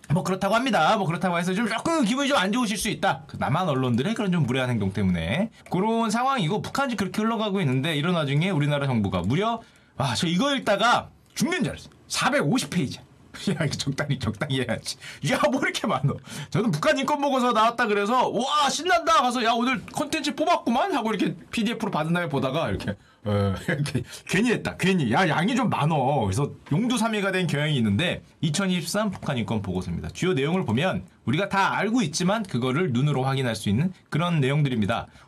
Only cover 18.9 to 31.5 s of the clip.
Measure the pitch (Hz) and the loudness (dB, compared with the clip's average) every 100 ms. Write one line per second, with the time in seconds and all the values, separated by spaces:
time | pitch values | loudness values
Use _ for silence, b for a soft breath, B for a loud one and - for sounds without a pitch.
18.9 | 349 311 320 247 247 226 233 240 254 - | 2 4 4 4 0 0 0 0 -2 -4
19.9 | - 302 311 285 - 320 330 294 240 392 | -4 -2 -2 -4 -2 2 2 2 0 2
20.9 | 294 220 202 311 - - - 208 233 220 | 0 -2 -2 -2 -4 -8 -2 -2 -2 -2
21.9 | 147 156 175 165 135 131 151 131 95 - | -2 0 0 0 -2 0 -2 -2 -4 -6
22.9 | 95 b b 104 101 98 95 - 151 147 | -8 b b -2 2 2 0 -4 -2 -2
23.9 | 123 - B - 170 240 196 - - 180 | -2 -6 B -2 0 2 0 -2 -2 0
24.9 | 185 120 139 180 147 185 254 240 110 147 | 2 2 2 2 2 0 2 0 2 2
25.9 | 156 127 147 101 95 147 - - 147 240 | 2 2 2 0 0 -2 -4 -2 0 2
26.9 | 240 226 214 196 185 175 143 151 143 110 | 2 0 0 0 0 0 0 0 2 2
27.9 | 101 170 117 B B 175 147 190 180 - | 2 0 -4 B B -2 0 0 0 -2
28.9 | 202 214 190 - 127 101 110 95 90 90 | -2 -2 -4 -4 -4 -2 -4 -2 -4 -4
29.9 | 82 82 - 175 151 143 185 - 110 180 | -6 -8 -4 0 0 0 0 0 0 0
30.9 | - B B - 151 196 | -2 B B -2 -2 0